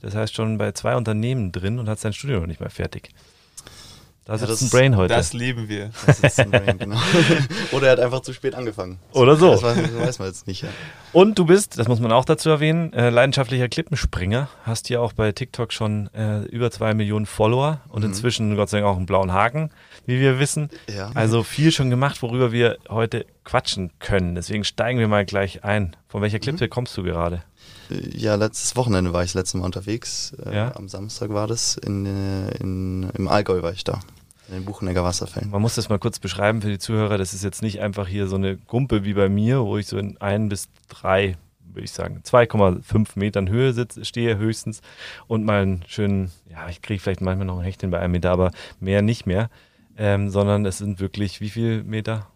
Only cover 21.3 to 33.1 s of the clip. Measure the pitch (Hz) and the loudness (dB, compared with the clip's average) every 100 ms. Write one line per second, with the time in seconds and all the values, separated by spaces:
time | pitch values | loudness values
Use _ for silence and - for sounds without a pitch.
21.3 | 117 107 - 160 156 131 123 143 - 117 | 2 0 2 4 4 2 2 0 -2 -2
22.3 | 123 123 120 120 - - 110 113 117 - | 0 2 4 2 0 -4 -2 -2 -2 -8
23.3 | _ - 123 - 98 90 - - 98 87 | _ -4 -2 -2 -6 -8 -8 -2 0 0
24.3 | 87 85 107 98 - 113 127 110 104 92 | -4 -6 -4 -4 -2 -2 0 2 2 2
25.3 | 101 95 - 101 104 90 - _ 107 104 | -2 -2 -4 -2 -2 -2 -8 _ -4 -4
26.3 | 104 127 165 117 123 123 - 87 85 85 | -2 -4 -4 -4 -4 -8 -6 -4 -2 -2
27.3 | 87 - _ - - - 92 - - 110 | -4 -10 _ -20 -18 -10 -10 -8 -4 0
28.3 | 104 110 - - 120 117 92 90 87 90 | 2 0 -2 -4 -2 0 2 2 0 -2
29.3 | 92 92 92 90 95 101 117 - - - | -2 -4 -4 -4 -6 -6 -8 -8 -8 -10
30.3 | - 101 101 120 - 95 95 107 - 107 | -12 -6 -4 -4 -6 -12 -12 -10 -8 -4
31.3 | 104 107 117 - - 101 98 98 98 98 | -4 -2 -2 -4 -4 -4 -4 -4 -4 -4
32.3 | 95 98 - 95 95 92 92 92 | -4 -6 -6 -4 -4 -4 -4 -6